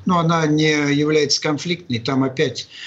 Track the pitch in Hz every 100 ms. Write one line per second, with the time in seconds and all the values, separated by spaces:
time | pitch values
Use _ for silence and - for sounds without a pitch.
0 | - 180 165 165 156 151 156 151 143 143
1 | 147 156 143 - 160 143 175 175 - 117
2 | 117 135 135 131 143 127 - -